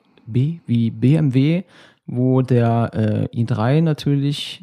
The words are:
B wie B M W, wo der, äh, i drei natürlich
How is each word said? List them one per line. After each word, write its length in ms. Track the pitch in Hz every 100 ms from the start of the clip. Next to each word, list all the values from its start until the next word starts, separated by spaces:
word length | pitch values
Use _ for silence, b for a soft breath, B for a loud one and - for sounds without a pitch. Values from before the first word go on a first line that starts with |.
| _ _ -
B 320 | 117 143 165 -
wie 240 | 120 113
B 240 | 110 123
M 180 | 160 147
W, 300 | 127 143 170 - b b b
wo 380 | - 123 127 131
der, 480 | 127 123 117 117 113 - 110 107 104
äh, 80 | -
i 60 | 113
drei 340 | 107 117 151
natürlich 840 | 165 151 143 143 143 143 - -